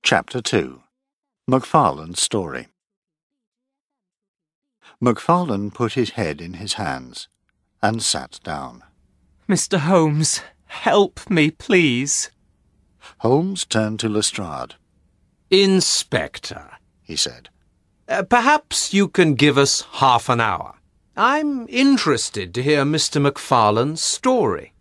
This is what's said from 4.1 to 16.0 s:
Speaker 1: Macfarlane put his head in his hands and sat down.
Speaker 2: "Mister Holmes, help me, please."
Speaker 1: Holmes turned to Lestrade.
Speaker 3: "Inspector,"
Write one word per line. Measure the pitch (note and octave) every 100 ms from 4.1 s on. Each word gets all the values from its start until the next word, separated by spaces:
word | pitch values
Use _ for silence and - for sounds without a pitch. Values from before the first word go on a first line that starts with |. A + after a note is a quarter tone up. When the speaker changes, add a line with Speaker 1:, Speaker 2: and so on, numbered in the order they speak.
| _ _ _ _ _ _ _ - _
Speaker 1:
Macfarlane | B2 A2+ - F3 F3 G2+ G2+
put | - A#2
his | C3+ A#2
head | - F2+ D2+
in | E2+
his | F2 G2+
hands | - F#2 C2 B1+ - - _ _ _ _ _
and | G#2 A2+
sat | G#2+ - C2 -
down. | - D2 C2 A#1+ _ _ _ _ _ _ -
Speaker 2:
"Mister | F#3+ - F#3+
Holmes, | D3 F#3 D#3+ D3 D#3 - - _
help | _ - - G#3 G3+ - -
me, | E3+ D3+
please." | - - F#3+ D#3+ A#2+ C#3 - - _ _ _ _ _ _ _ - _
Speaker 1:
Holmes | A2+ C#3 F#3 G3
turned | - A2 A2 G#2+
to | A2
Lestrade. | G#2+ G#2 - F2+ C#2+ A#1+ - _ _ _ _ _ _ _
Speaker 3:
"Inspector," | F#3+ G3 F#3+ - -